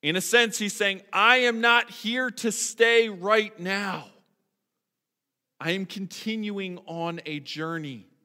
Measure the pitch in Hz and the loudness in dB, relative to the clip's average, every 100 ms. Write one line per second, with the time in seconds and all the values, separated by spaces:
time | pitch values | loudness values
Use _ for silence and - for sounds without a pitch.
0 | 147 180 185 240 233 - 208 - 202 190 | 0 -2 2 4 4 0 -6 0 -2 -2
1 | - 185 214 254 247 226 233 240 214 - | -4 4 6 6 4 2 4 4 2 -6
2 | 208 247 254 - 233 - - - 233 233 | -4 -2 -2 -2 -4 -4 -6 2 6 6
3 | 226 190 185 220 214 - 180 196 202 160 | 4 -2 2 2 2 -6 -4 -2 -2 -6
4 | 147 _ _ _ _ _ _ _ _ _ | -10 _ _ _ _ _ _ _ _ _
5 | _ _ _ _ _ _ 151 190 185 202 | _ _ _ _ _ _ -4 -2 -4 -8
6 | 190 - 220 220 208 202 190 175 - 165 | -10 -8 -6 -4 -4 -6 -8 -10 -10 -6
7 | 170 170 151 151 135 147 160 165 147 123 | -6 -6 -8 -10 -8 -8 -6 -6 -8 -12
8 | 92 _ | -16 _